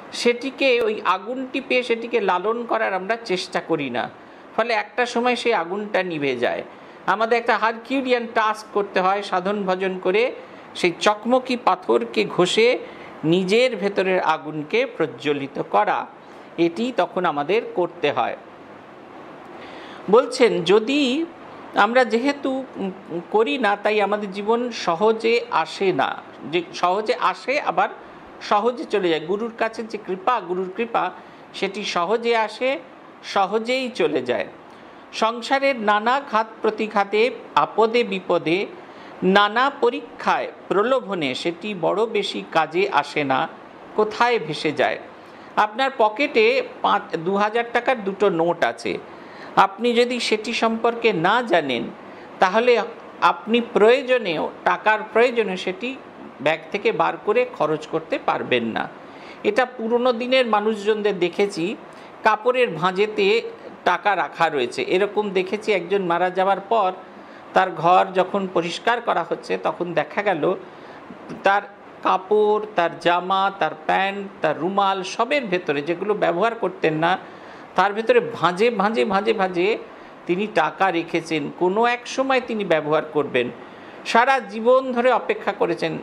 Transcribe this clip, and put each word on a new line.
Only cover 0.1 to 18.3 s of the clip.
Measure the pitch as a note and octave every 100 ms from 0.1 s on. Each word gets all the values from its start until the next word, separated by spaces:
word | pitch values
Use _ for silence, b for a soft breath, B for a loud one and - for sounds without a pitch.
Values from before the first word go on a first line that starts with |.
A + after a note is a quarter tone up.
সেটিকে, | - A#3+ A#3+ C4+ C4 C#4 A#3+
ওই | A3 G#3
আগুনটি | F#3 F#3+ G3+ C4 B3+ C4+
পেয়ে | C4 B3+
সেটিকে | A#3+ A3+ A#3 A#3
লালন | G3 F3+ G3 A#3 A3+
করার | A3+ G#3+
আমরা | F#3+ F#3+ A3+
চেষ্টা | A#3 F3+ - F3+
করি | - D#3+ C#3
না। | A#2 - - B B B -
ফলে | A3+
একটা | G#3+ G#3 - A#3+
সময় | A#3 B3 A#3+
সেই | A#3+
আগুনটা | G#3+ E3 G3+ G#3 G3
নিভে | F#3 D#3 C#3+ B2
যায়। | A2+ F2 - B B B -
আমাদের | G3 A3 A#3
একটা | A#3+ G#3+
হারকিউলিয়ান | G#3+ A3+ - C4+ B3+ A#3+ A3+
টাস্ক | A3+ G#3+ G#3+ -
করতে | G#3 G3 G3
হয়, | F#3 G3+
সাধন | G3+ F#3 F3+ G#3
ভজন | F#3 F#3 F#3+ F#3
করে | F3+ G3 B3+ - B B B
সেই | - F3+ E3+
চকমকি | G#3+ G#3+ A3+ B3+ B3 A#3+
পাথরকে | A#3+ B3 - A3+ A3+ A3
ঘষে | G3 - F3 - A#3 B2 B B B B
নিজের | D#3 F3 F#3 A3 B3+ A3
ভেতরের | G3+ G3+ F#3+ F#3
আগুনকে | - D#3 C#3+ D#3 D3 A3+ A#3+
প্রজ্বলিত | - D3+ B2+ D3 C3+ C3+ - D#3+
করা, | G3+ G3+ C3+ - - B B B -
এটি | E3+ E3+ B3 A#3+
তখন | F3 F#3+
আমাদের | F3 D3 C#3+ G#3+ B3
করতে | - F3 - D3
হয়। | B2+ A2